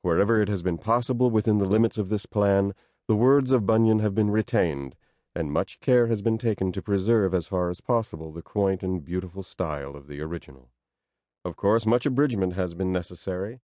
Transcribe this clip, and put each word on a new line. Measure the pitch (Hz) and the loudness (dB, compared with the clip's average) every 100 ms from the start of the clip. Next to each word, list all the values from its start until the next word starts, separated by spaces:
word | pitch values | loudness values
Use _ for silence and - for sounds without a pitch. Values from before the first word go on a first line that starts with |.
Wherever | 90 82 101 113 | 0 0 2 2
it | 101 | 2
has | 101 | 0
been | 87 85 | -2 -4
possible | - 120 120 123 127 | 0 -2 0 0 2
within | 110 107 104 | 2 2 2
the | 98 | 2
limits | 104 113 - | 2 2 0
of | 95 | -4
this | 104 | -4
plan, | - 107 101 98 98 98 _ _ _ | -4 0 2 4 2 -2 _ _ _
the | |
words | 107 120 143 131 | 2 4 4 4
of | 131 98 | 0 2
Bunyan | 110 113 110 | 4 4 4
have | 107 | 2
been | 98 104 | 0 0
retained, | 104 107 117 90 69 69 - _ _ _ - | 0 0 0 0 -2 -8 -12 _ _ _ -6
and | 78 | -2
much | 76 92 - | -2 -2 -6
care | - 123 117 | 0 2 2
has | 110 | 0
been | 104 110 | 0 0
taken | 117 104 95 | -2 -2 -2
to | 92 | -2
preserve | 92 101 95 113 98 | -2 -2 2 2 2
as | 90 82 | 0 -2
far | 92 90 | -2 -2
as | 90 | -4
possible | _ 120 110 80 80 | _ -2 -2 -10 -10
the | 78 | -12
quaint | - 107 98 95 | -8 -2 0 0
and | 95 92 | -2 -4
beautiful | 71 90 92 90 | -4 -6 -4 -10
style | 95 - 85 76 69 | -14 -6 -4 -4 -6
of | 71 69 | -10 -12
the | 71 | -8
original. | 80 82 78 67 64 _ _ _ _ _ _ _ | -6 -8 -10 -20 -20 _ _ _ _ _ _ _
Of | 90 82 | -10 -2
course, | 98 110 | 2 2
much | 107 120 147 | 4 2 2
abridgment | 127 147 113 95 | 0 0 0 -2
has | 90 92 | -2 -4
been | 85 92 | -2 -2
necessary | 92 87 90 - 92 98 127 _ | -2 -4 -10 -6 -6 -6 -10 _